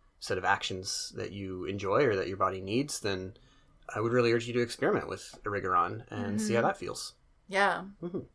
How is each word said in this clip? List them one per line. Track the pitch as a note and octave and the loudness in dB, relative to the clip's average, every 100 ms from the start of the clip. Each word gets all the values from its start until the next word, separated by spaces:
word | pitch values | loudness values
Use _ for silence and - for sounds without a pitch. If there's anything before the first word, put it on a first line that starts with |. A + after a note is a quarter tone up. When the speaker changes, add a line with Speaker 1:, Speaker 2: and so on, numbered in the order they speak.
| _ _ | _ _
Speaker 1:
set | - F#2 | -4 0
of | |
actions | F#2 G2 - F#2 F#2+ - - F#2+ | 2 2 0 -6 -6 -6 -6 -8
that | F#2+ | -8
you | G2+ F#2+ F#2 | -6 -6 -6
enjoy | F2 G2 F#2+ A2+ | -4 -2 2 4
or | C3+ F#2+ | 4 4
that | F2+ | 0
your | F#2+ | 2
body | F#2+ F#2+ | 0 0
needs, | F#2+ A#2+ D3 - | 0 0 0 -2
then | G#2 F#2 F#2+ - - _ _ - - | -2 -2 -4 -10 -20 _ _ -18 -8
I | G#2+ | -2
would | A2+ | 2
really | B2 A#2 | 4 6
urge | A#2 A#2 | 4 2
you | |
to | A#2+ | 0
experiment | A#2 - D#3+ D3+ C#2+ | 0 0 2 2 -2
with | F#2 - - | -8 -10 -10
Erigeron | G#2 G2+ F#2 F2+ F2 A2 - | -4 -2 2 2 2 -2 -8
and | G#2+ G2+ G#2 | -6 -2 -2
see | G#3+ | 2
how | A#2 | 4
Speaker 2:
Mm-hmm. | D#3 | 2
Speaker 1:
that | - | 0
feels. | - - - - _ _ - | -6 -6 -10 -12 _ _ -2
Speaker 2:
Yeah. | G3 G3+ E3 G3 - | 2 2 2 -6 -10
Speaker 1:
Mm-hmm. | F3 F3+ C3+ | -8 -6 -8